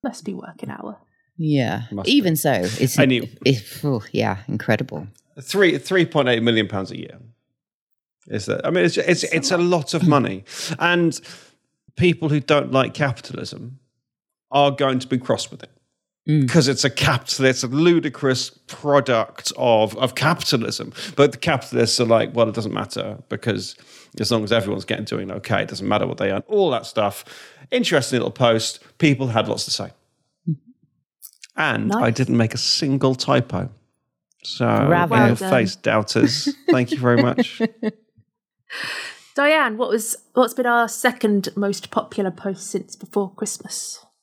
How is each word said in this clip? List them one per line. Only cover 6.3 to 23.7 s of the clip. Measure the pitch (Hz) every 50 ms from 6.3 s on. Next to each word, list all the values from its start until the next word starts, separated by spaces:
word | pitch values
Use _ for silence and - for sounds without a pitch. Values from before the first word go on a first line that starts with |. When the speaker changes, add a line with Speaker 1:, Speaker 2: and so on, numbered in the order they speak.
| 120 113 113
Speaker 3:
million | 120 117 110 107 -
pounds | - 98 95 92
a | - -
year. | - - - - - - _ _ _ _ _ _ _ _ _ _ _ _ _ _ _ _ _ _ _ -
Is | - 107 101 107
that? | 104 - -
I | -
mean, | 160 180 175
it's, | 175 170 -
it's, | - 175 180 - -
it's | 143 160 160 139 -
a | 185 170
lot | 175 175 180 170 139 - -
of | 165 180
money. | 175 147 143 117 95 95 95 98 - - - - - 160 -
And | 160 170 175 175 175 165 147 - - - - - - _ _ _ _ _ _ _ _ _ _
people | - - 180 165 - 165 156
who | 143 151
don't | 131 - 151 147 131 127 123
like | 135 127 110 -
capitalism | - 147 139 131 - - - 127 - - - - - - 120 131 135 _ _ _ _ _ _ _ _ _ _ _ _ _ _
are | 131 143 143 143
going | 135 135 143 135 131 127
to | 127 -
be | - 127
cross | 127 - - - - -
with | - - -
it. | - _ _ _ _ _ _ _ _ _ _ _ -
Speaker 2:
Mm. | 151 156 135 123
Speaker 3:
'Cause | 113 170 139 135
it's | 135 - -
a | 139
capital, | - - - 165 147 123 - - - - 131
it's | 131 127 127 -
a | 120
ludicrous | 127 143 165 175 175 165 160 151 135 - - 135 131 127 - - _ _ _ -
product | - - - 147 139 143 135 - 123 113 110 - - - - - - -
of, | 127 123 117 110 110 107 104 107
of | 127 123 -
capitalism. | - 131 - 175 - - - - 123 113 107 113 - 117 117 - - - - 170
But | - 139 147
the | - 127
capitalists | - 175 151 127 - - - 120 117 110 - -
are | 123
like, | 113 113 113 110 110 -
"Well, | 120 117 110
it | 104
doesn't | 113 117 147 -
matter, | 104 104 101 - 101 95 98 104 - - _
because | 110 104 - 120 101 104 98 -